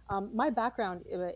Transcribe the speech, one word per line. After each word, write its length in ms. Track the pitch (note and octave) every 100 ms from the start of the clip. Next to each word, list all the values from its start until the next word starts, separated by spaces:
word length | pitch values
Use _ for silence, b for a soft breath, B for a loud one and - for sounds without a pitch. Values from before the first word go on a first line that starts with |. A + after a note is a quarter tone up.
| -
Um, 200 | G3 G3+
my 160 | A3+ C4+
background, 540 | A#3 A#3 - G3+ F3+ -
uh, 160 | F#3 F3+